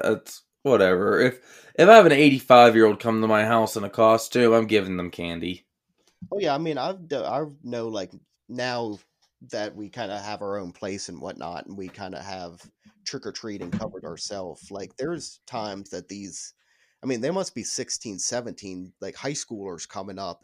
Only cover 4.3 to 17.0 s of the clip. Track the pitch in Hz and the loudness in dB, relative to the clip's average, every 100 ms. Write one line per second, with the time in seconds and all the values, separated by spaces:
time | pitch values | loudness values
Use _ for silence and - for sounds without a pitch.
4.3 | 123 120 113 110 107 95 90 90 - 85 | 2 4 4 4 0 0 -4 -8 -8 -10
5.3 | 85 87 90 _ _ _ _ _ _ - | -8 -8 -10 _ _ _ _ _ _ -12
6.3 | 202 175 139 165 139 147 190 165 135 76 | -6 -4 -4 -4 -4 -6 -8 -8 -6 -4
7.3 | 127 151 139 120 120 113 107 90 - _ | -6 -8 -12 -12 -8 -8 -8 -10 -14 _
8.3 | _ _ 123 123 123 117 101 _ _ _ | _ _ -8 -6 -6 -8 -10 _ _ _
9.3 | _ 127 113 104 95 104 120 104 101 104 | _ -14 -10 -10 -10 -16 -12 -10 -10 -10
10.3 | 104 101 101 90 - 101 98 - 85 82 | -10 -8 -8 -10 -12 -10 -10 -12 -14 -14
11.3 | - 78 87 - 98 92 98 95 82 98 | -12 -12 -12 -14 -14 -16 -14 -14 -14 -12
12.3 | 92 87 85 - _ _ _ - 135 - | -12 -14 -18 -20 _ _ _ -14 -12 -12
13.3 | - 113 101 87 104 110 95 80 82 - | -12 -12 -12 -8 -8 -8 -12 -14 -14 -12
14.3 | 98 92 - - 101 98 - 143 170 - | -12 -12 -16 -16 -14 -14 -10 -10 -10 -14
15.3 | - - 120 107 98 98 92 85 101 98 | -20 -14 -10 -10 -10 -12 -14 -14 -14 -14
16.3 | - - _ _ _ _ _ | -16 -18 _ _ _ _ _